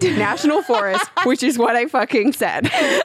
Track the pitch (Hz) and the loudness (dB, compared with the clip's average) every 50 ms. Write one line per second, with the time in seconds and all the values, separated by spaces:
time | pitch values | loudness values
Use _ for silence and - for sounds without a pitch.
0 | 370 370 302 214 208 202 240 - - 294 294 403 - - 233 214 202 196 190 180 | 0 0 0 0 0 -2 -2 0 0 2 2 2 0 0 0 0 0 0 0 -2
1 | - - - 339 370 247 285 - 247 277 262 233 233 233 233 240 240 - - 247 | -2 -2 -2 -2 0 0 0 0 0 0 0 2 2 2 2 0 0 0 -2 -2
2 | 214 - - 233 202 277 - - 226 175 85 143 - - - 719 605 554 539 571 | -2 0 0 0 0 0 0 0 -2 -2 -2 -2 -2 -2 0 0 0 0 0 -2